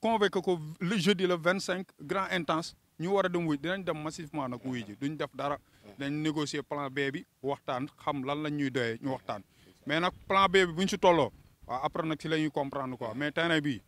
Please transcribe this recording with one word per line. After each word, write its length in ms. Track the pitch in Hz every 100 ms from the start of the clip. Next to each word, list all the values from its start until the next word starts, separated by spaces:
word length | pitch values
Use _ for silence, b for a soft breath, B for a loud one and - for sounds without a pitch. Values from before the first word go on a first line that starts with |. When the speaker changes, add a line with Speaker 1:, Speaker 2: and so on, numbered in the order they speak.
Speaker 1:
convoqué 400 | 220 226 202 190
ko 160 | 180 175 151 160
le 180 | 170 220
jeudi 280 | 170 202 185
le 100 | 175
vingt-cinq, 500 | 160 190 - 185 190 _
grand 260 | 147 190 190
intense, 420 | 185 160 160 165 - _ _
ñu 80 | 165
war 120 | 196 185
a 20 |
dem 180 | 175 165
wuy, 100 | 147
dinañ 280 | 151 190
dem 180 | 180 156
massivement 460 | 151 160 151 - 131
nag 120 | 123
wuy 200 | 131 127
ji, 120 | 104 101
duñ 160 | 143 151
def 140 | 147
dara. 200 | 131 143
Speaker 2:
Uh-huh. 400 | 143 _ _ 104 104
Speaker 1:
Dañ 120 | 139
négocier 520 | 151 156 151 147 151
plan 260 | 139 147 143
B 200 | 131 139
bi, 120 | 139 190 _
waxtaan, 460 | 131 139 - 131 143 _
xam 200 | - 143
lan 180 | 131 143
lañ 100 | 151 147
ñuy 140 | 139
doyee, 280 | 127 117 113
ñu 100 | 135
waxtaan. 300 | 131 - 107 - b b b -
Mais 140 | 151
nag 120 | 175 - -
plan 220 | 196 196
B 180 | 190 185
bi 60 |
buñ 160 | 160 190
si 100 | 202
tolloo, 320 | 190 170 123 - - _ -
waaw, 140 | 123
après 220 | 147 180 160
nag 140 | 156
si 60 | 160
la 80 | 160
ñuy 120 | 151
comprendre, 460 | 147 139 139 131 127
quoi. 140 | 117
Mais 160 | 110 147
terrain 280 | 147 165 160
bi 200 | 147 113